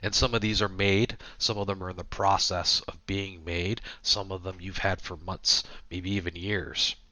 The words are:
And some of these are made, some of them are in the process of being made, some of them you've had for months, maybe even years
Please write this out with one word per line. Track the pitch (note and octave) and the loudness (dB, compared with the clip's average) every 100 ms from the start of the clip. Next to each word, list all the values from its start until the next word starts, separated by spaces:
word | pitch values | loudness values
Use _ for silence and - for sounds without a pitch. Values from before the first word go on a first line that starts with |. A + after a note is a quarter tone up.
And | G#2+ | 0
some | - C3 | 2 2
of | A#2 | 4
these | G#2+ G#2 | 2 2
are | G2+ | 2
made, | F#2+ G2+ G2 A#2+ A2+ - - | 4 6 6 4 0 -12 -2
some | - G#2 | -2 0
of | G2 | -2
them | F#2+ | -2
are | F#2 | -4
in | |
the | F2+ | -8
process | F2 - G2 G2 - F2+ F2 - | -8 2 4 6 4 0 2 2
of | - D#2+ | 0 -12
being | - G2 G2 F2+ | -4 -2 -2 -8
made, | E2 E2+ F2+ A2+ - - | -4 -2 0 -2 -4 -8
some | - G#2 F#2+ | 0 0 0
of | F#2+ | -6
them | F2+ F#2 | -6 -8
you've | F#2 F#2 | -8 0
had | G2 F#2 | 0 0
for | - E2+ | -4 -8
months, | F2 F#2 - - - - - | -8 -4 2 2 0 -12 -8
maybe | F2+ F2+ | -6 -2
even | G2+ F2 | 0 -2
years | E2+ F#2 G#2 D#2+ - - - - | -6 -2 -2 -2 -2 -2 -2 -14